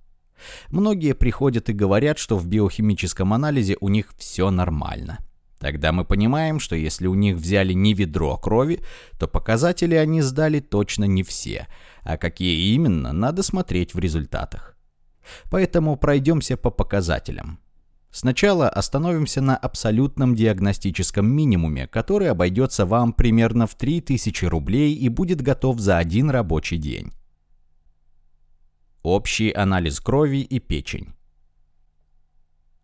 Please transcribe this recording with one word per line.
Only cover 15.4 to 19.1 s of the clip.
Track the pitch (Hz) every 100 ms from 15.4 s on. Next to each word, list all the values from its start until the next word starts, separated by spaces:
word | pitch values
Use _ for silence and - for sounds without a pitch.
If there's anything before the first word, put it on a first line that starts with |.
| -
Поэтому | 143 160 175 156 143
пройдемся | - 143 135 160 - 127
по | 123
показателям. | - - 101 82 76 - - - 82 _ _ _ _ _
Сначала | - 131 123 202 185 127
остановимся | - - 139 170